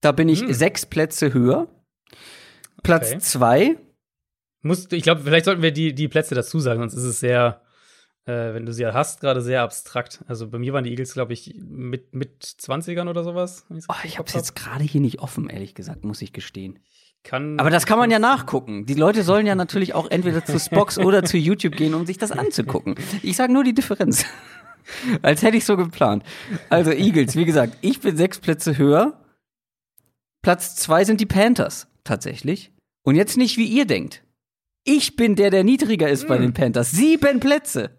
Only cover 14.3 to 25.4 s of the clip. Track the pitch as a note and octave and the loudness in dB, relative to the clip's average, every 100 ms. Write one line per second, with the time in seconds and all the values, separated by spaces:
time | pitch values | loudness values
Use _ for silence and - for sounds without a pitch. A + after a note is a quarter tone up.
14.3 | C3 B2 - - B2 D3 D3 C3+ - - | -8 -8 -12 -12 -6 -2 0 0 -2 -10
15.3 | - D#3 - G2 - F2+ - G#2+ G#2 A2 | -8 -10 -10 -14 -14 -16 -12 -12 -10 -12
16.3 | - - - F#2+ G2 _ _ _ _ - | -14 -16 -14 -16 -16 _ _ _ _ -10
17.3 | C3 D3 D3+ C#3 E3+ - A3 A#3+ A3 A3+ | -8 -6 0 2 2 2 2 4 4 2
18.3 | C4+ - C#3 B2 G#2 G#2 C#3 D#3 G#3+ F3 | 0 -2 -6 -6 -10 -4 2 4 4 4
19.3 | G3 G#3+ F#3+ F3+ G3 F#3 - D#3+ F#3+ F3+ | 2 2 0 -2 -2 -2 -2 -2 -2 0
20.3 | E3 D#3+ D3 - E3 G3+ - F#3 G3 F3+ | -2 -2 -4 0 2 2 2 4 4 2
21.3 | F3+ D#3 G3+ E3 D3+ D#3 D#3+ E3+ F#3 G#3 | 0 0 0 -2 -2 -2 -2 -4 -6 -6
22.3 | - - - - C3 - - - G3+ - | -4 -4 -2 -4 -4 -4 -8 -6 -8 -6
23.3 | F3+ B3+ B3+ B3+ A#3 - G3+ F#3+ - - | -2 2 4 4 2 -2 -2 0 0 -2
24.3 | - - - - - - - B3+ A3 D3+ | -10 -20 -20 -20 -20 -18 -10 -4 0 2
25.3 | D3+ | 4